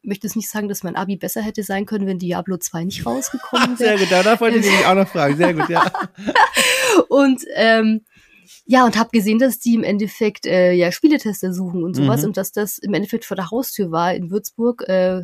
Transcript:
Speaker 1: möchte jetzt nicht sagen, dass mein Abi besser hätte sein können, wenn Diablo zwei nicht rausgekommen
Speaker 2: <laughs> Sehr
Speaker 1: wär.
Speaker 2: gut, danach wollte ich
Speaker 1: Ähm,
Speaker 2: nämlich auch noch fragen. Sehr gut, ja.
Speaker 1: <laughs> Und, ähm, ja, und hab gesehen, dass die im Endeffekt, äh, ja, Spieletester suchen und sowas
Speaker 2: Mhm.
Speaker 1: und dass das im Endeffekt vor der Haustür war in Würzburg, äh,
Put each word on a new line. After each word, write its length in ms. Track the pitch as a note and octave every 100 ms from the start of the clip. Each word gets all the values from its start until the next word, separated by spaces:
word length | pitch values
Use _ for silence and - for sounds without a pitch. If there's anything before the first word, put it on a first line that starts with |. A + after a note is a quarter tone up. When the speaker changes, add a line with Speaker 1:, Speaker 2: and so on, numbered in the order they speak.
Speaker 1:
möchte 240 | - G3 A3
jetzt 80 | A3+
nicht 140 | G3+
sagen, 180 | G#3+ G#3
dass 140 | G3+
mein 120 | F3+ E3
Abi 220 | F#3+ G3
besser 240 | F#3+ A3+
hätte 220 | G#3+ A3
sein 240 | G3 G3 G3+
können, 180 | G#3+ F#3+
wenn 140 | F#3
Diablo 380 | F3+ F3 F3+ F3+
zwei 280 | - E3 F3
nicht 200 | - -
rausgekommen 680 | B3 C4 C4 - A#3+ B3 A#3+
Speaker 2:
<laughs> 20 |
Sehr 200 | A#3 G#3
Speaker 1:
wär. 0 |
Speaker 2:
gut, 140 | F#3
danach 280 | F3+ G3 A3
wollte 180 | A#3 A3+
ich 60 | G3+
Speaker 1:
Ähm, 40 |
Speaker 2:
nämlich 160 | F#3+ F#3+
auch 80 | F#3+
noch 120 | F#3+
fragen. 280 | F3 C#3+ C#3+
Sehr 180 | F3 D#3+
gut, 120 | -
ja. 240 | E3 F3+ F#4+ - - G#3 - A4+
Speaker 1:
<laughs> 640 | - C5+ C5 C5 G4+ -
Und, 340 | C#4 C#4 B3+ - -
ähm, 460 | A3 A3+ A3 A3 _ _ _ _ _ - -
ja, 200 | B3+ B3
und 120 | G#3+
hab 140 | A3+
gesehen, 280 | A#3 G3 A3
dass 200 | C4 -
die 140 | A#3+ A#3
im 80 |
Endeffekt, 600 | - G3+ G#3 - G#3+ G#3 -
äh, 280 | F#3 F3+
ja, 180 | F3+ E3+
Spieletester 600 | E3+ D#3 C4+ G#3+ G3 F#3
suchen 300 | F3+ F#3 F3+
und 120 | E3 D3
sowas 260 | C#3 C3+
Speaker 2:
Mhm. 60 | D3+
Speaker 1:
und 80 | F#3+
dass 140 | F#3+
das 260 | - G#3 -
im 160 | G3
Endeffekt 320 | F3+ G3+ A3+ -
vor 100 | F#3+
der 140 | F3
Haustür 400 | A3+ C4 - F#3
war 220 | D#3+ F3
in 160 | F3+ E3+
Würzburg, 540 | G3 - - A#3 A#3+ -
äh, 360 | F#3 F#3 F#3